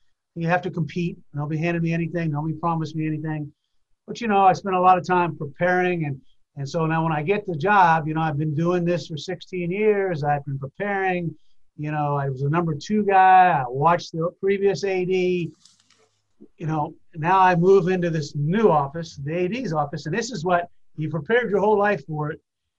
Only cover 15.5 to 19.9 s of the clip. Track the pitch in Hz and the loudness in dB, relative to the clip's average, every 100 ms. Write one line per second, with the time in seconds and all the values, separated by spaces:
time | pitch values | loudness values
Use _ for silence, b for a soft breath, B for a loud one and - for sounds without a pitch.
15.5 | - _ _ _ _ _ _ _ _ - | -10 _ _ _ _ _ _ _ _ -20
16.5 | - 156 156 156 - - 165 165 190 185 | -10 -4 -2 -4 -8 -18 -6 2 4 6
17.5 | 170 185 196 170 185 170 160 143 147 147 | 6 6 6 4 0 0 -4 -6 -4 -2
18.5 | 214 214 151 139 165 160 143 139 175 180 | 2 4 4 0 -8 -12 -10 -6 -4 -2
19.5 | 247 208 151 143 | -4 -4 -2 -4